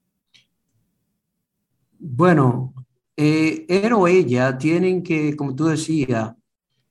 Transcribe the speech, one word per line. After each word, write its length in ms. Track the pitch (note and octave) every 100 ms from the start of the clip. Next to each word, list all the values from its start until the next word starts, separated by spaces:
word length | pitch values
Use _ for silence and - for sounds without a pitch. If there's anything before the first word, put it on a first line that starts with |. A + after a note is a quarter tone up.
| _ _ _ _ _ _ _ _ _ _ _ _ _ _ _ _ _ _ _ _
Bueno, 760 | D#3+ A#2+ F3+ D#3+ C3 A#2+ - - - _ _ -
eh, 420 | D3+ D#3 D#3+ D#3 -
él 240 | F#3 G#3+
o 140 | A3+ F3
ella 500 | F#3 C#3+ B2 C3 C3+
tienen 460 | D#3 F3 F#3 F#3
que, 320 | E3+ D#3+ D3+ D3
como 200 | C#3 C3
tú 100 | D#3+
decías, 680 | D3+ D#3+ D#3+ C3 A#2 A2 - _ _ _ _ _